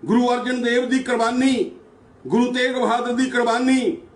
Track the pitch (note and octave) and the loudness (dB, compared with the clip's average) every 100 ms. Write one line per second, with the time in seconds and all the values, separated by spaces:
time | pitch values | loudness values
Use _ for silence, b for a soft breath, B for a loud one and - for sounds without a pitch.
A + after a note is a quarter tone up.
0 | - A3+ B3 A#3+ A#3+ B3+ A#3 A#3+ B3 C4 | 2 2 2 0 -2 -4 0 0 0 -2
1 | B3+ A#3+ A3+ B3 C4 B3 - - - - | 0 0 0 2 0 2 -2 -6 -20 -20
2 | - - C3 F#3+ B3 B3+ B3+ B3+ A#3+ A#3+ | -20 -18 -2 0 2 0 -2 0 0 0
3 | A#3+ A#3+ C4 B3 A#3 A#3 B3+ C4 A3+ - | -2 -2 0 0 0 0 2 2 0 -4
4 | - | -10